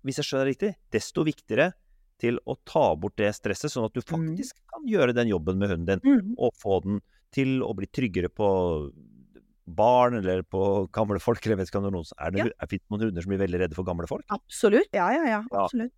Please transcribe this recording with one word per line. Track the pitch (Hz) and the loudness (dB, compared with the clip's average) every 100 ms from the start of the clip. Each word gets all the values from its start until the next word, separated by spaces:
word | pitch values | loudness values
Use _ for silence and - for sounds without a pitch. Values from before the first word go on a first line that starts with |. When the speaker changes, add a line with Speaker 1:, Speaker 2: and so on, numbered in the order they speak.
Speaker 1:
hvis | 135 - | -4 -4
jeg | - | -2
skjønner | 135 135 | 0 0
riktig, | 131 202 - _ 110 | 0 -4 -4 _ -4
desto | - - 156 | -2 0 0
viktigere | - _ 117 175 - _ _ _ _ | -2 _ 2 2 0 _ _ _ _
til | 120 120 - | -2 -2 -4
å | - | -10
ta | - 160 120 78 | -2 2 2 2
bort | 98 - | -2 0
det | 104 - | 0 0
stresset, | 107 95 151 | -4 -4 -4
sånn | 127 110 | -4 -4
at | |
du | 127 | -4
Speaker 2:
Mhm. | - | -6
Speaker 1:
faktisk | 160 160 170 262 - _ | -4 -4 -6 -10 -14 _
kan | - 285 | -10 -2
gjøre | 208 127 | 2 4
den | 120 117 | 4 2
jobben | 92 78 95 | 2 0 0
med | 101 | 0
hunden | 85 85 95 | 0 0 2
din, | 269 262 | 4 4
Speaker 2:
Mhm. | 185 - | 2 -2
Speaker 1:
og | 123 - | -2 -2
få | 104 95 | 0 0
den | 92 101 _ _ _ | 0 -4 _ _ _
til | - 131 131 | -2 0 0
å | - 98 | -2 -4
bli | 98 | -6
tryggere | - 127 90 87 | -4 -2 0 -2
på | - 104 95 87 80 71 76 55 53 64 - _ _ - | 0 2 4 2 0 -4 -12 -20 -20 -20 -20 _ _ -10
barn, | 82 110 123 123 120 | 2 4 6 4 2
eller | 92 92 | 0 -2
på | 90 98 98 98 95 | -2 0 2 2 0
gamle | - 107 101 | -2 0 0
folk, | - 117 | 0 0
eller | 110 | 0
jeg | 98 | -2
vet | 92 | -2
ikke | 101 | -4
om | |
det | 98 | -4
er | 92 | -6
noen | 80 | -8
som, | - | -8
er | 82 | -4
det | 98 | -2
Speaker 2:
Ja. | |
Speaker 1:
hu-, | 113 - | -2 -4
er, | - | -8
finnes | 98 | -10
det | _ | _
noen | 104 110 | -2 -2
hunder | 85 | -2
som | 92 | -4
blir | 98 | -2
veldig | 95 87 | 0 0
redde | 90 76 | -2 -2
for | |
gamle | 90 85 82 | -6 -6 -6
folk? | - - | -8 -8
Speaker 2:
Absolutt. | 208 _ - 220 226 415 | -10 _ 0 4 4 2
Ja, | 202 180 | 0 0
ja, | 277 | 0
ja. | 302 214 226 | 0 -2 -4
Speaker 1:
Ja. | 196 | -2
Speaker 2:
Absolutt. | 196 240 247 | -2 -2 -6